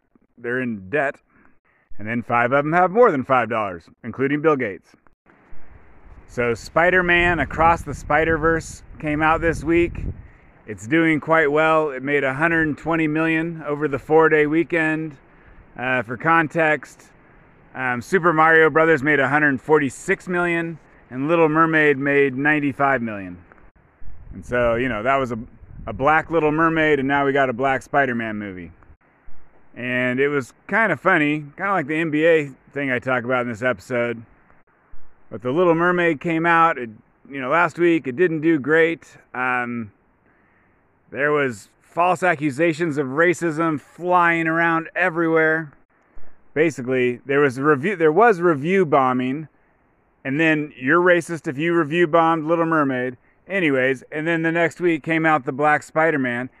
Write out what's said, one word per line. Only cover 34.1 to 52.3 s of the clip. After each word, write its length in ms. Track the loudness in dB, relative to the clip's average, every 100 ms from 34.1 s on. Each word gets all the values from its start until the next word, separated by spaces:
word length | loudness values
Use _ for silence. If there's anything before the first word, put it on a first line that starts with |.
| -4 -12 _ _ -20 _ _ _ -10 -10 -12 -16
But 120 | -10
The 80 | -4
Little 240 | 0 2 4
Mermaid 460 | 2 2 0 -2
came 260 | -4 -2 2
out, 320 | 4 2 0
it, 100 | -8 -14 _ _ -16
you 100 | -10
know, 100 | -2
last 280 | 0 0 2
week. 280 | 2 2 -2
It 100 | -2
didn't 240 | -2 0
do 180 | 0 0
great. 600 | 2 2 2 -2 -12 -20 _ -6
Um, 580 | -4 -2 -4 -6 -10 -16 _ _ _ _ _ _ _ _ _ _ _
there 200 | -6 -2
was 380 | 0 -2 -4 -14 _
false 400 | _ -2 0 2
accusations 760 | 0 0 -2 0 0 0 -2 -2
of 120 | -4
racism 720 | 0 2 2 -2 -2 -2 -4
flying 640 | -8 -10 0 2 2 2 0
around 420 | 0 0 0 -2 -2
everywhere. 760 | -2 0 0 2 2 0 -4 -14 _ _ _ -10 -10 -12 -8 0
Basically, 680 | 0 0 -4 0 0 -2 -2
there 140 | 2
was 200 | 2 2
review, 360 | 2 2 0 0
there 160 | 2
was 280 | 6 4 4
review 460 | 2 0 0 0 2
bombing, 640 | 2 2 0 -4 -6 -10 _ _ _ _ _ _ _ -6
and 160 | 0
then 320 | 2 0 -2 -6
you're 240 | 0 4
racist 460 | 4 4 2 -8 -8
if 120 | -6
you 160 | -2 0
review 320 | 0 0 2
bombed 400 | 2 2